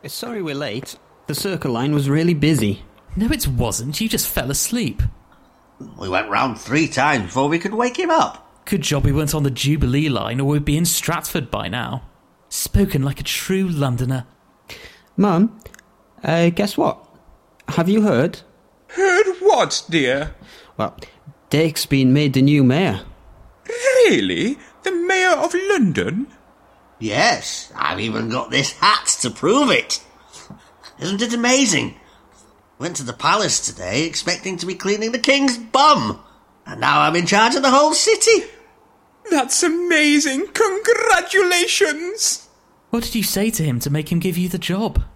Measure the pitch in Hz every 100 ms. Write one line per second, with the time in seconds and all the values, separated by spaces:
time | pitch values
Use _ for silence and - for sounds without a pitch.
0 | 123 - 233 226 165 139 135 110 - -
1 | _ _ - 143 196 180 143 117 135 147
2 | 139 147 170 160 147 143 104 - - -
3 | - 180 226 302 - 123 120 - 127 147
4 | 220 - - - 127 139 - 240 160 101
5 | - - _ _ _ _ _ _ - -
6 | 95 92 107 104 131 107 - 143 147 135
7 | 143 135 92 127 143 165 190 214 247 240
8 | 349 320 - - - _ - 196 - 143
9 | 143 143 147 156 139 120 135 151 127 139
10 | 156 117 107 123 139 147 147 147 170 -
11 | - 160 - 170 117 107 104 120 120 131
12 | - _ _ _ _ - - 196 196 147
13 | 135 143 139 - - 190 190 156 139 120
14 | 127 131 123 _ _ _ - - - -
15 | _ - 208 170 226 - - - _ _
16 | _ _ - 165 170 170 202 - - -
17 | - _ - _ _ _ - 147 170 214
18 | 208 120 170 - - _ _ _ _ -
19 | 381 359 403 359 381 294 175 - - 160
20 | 127 135 151 - - - - - 107 -
21 | - _ - _ _ 143 160 151 - 135
22 | 127 139 147 131 139 147 127 143 185 98
23 | - - - - - _ - 480 508 508
24 | 440 226 - - 196 285 - - 381 349
25 | 349 381 370 302 339 349 392 392 202 131
26 | 92 180 285 _ _ _ _ _ _ _
27 | 110 110 220 175 - - - - 76 90
28 | 110 110 113 123 - 131 139 - 196 214
29 | - - 120 - 165 262 269 143 - -
30 | - _ _ - - - _ _ - -
31 | 170 196 233 233 240 262 254 156 113 -
32 | - _ _ _ _ _ _ _ 170 156
33 | 120 107 151 202 180 - - - 90 117
34 | 160 151 - 180 196 175 175 185 190 208
35 | 220 240 247 277 269 233 226 254 302 269
36 | 110 92 - _ _ _ - 113 127 147
37 | 151 170 170 202 226 277 269 269 302 330
38 | - 427 - 427 - - - _ _ _
39 | _ _ - 320 254 - 349 330 349 320
40 | 294 294 285 269 392 - 427 381 440 466
41 | 453 359 359 381 359 349 359 - 392 294
42 | 349 427 - - - _ _ _ _ 233
43 | 233 226 185 196 220 220 156 120 143 147
44 | 156 170 185 170 180 180 - 190 220 -
45 | -